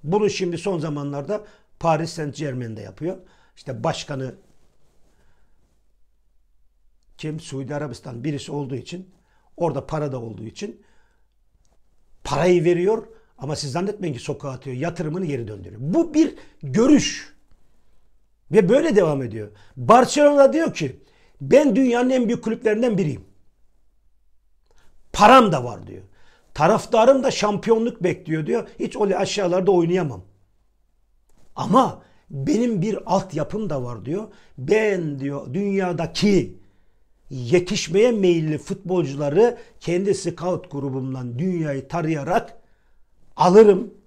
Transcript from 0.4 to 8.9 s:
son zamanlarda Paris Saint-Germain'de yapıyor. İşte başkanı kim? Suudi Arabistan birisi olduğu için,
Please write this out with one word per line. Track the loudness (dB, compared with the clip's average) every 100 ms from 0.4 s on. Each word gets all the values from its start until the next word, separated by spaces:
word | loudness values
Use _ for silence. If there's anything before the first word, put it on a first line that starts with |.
| -6 -4
son | -4 -4
zamanlarda | -4 -6 -6 -8 -6 -8 -10 _ _ _
Paris | 0 0 -2
Saint-Germain'de | -6 -8 -6 -8 -8 -10 -12
yapıyor. | -14 -10 -8 -8 -14 _ _ _
İşte | -14 -6
başkanı | -6 -6 -8 -10 -10 -12 _ _ _ _ _ _ -20 _ _ _ _ _ _ _ _ _ _ _ _ _ _ _ _ _ _ _ _ -14
kim? | -10 -10
Suudi | -10 -12 -8
Arabistan | -8 -8 -12 -14 -10
birisi | -6 -8 -8
olduğu | -10 -8
için, | -10 -10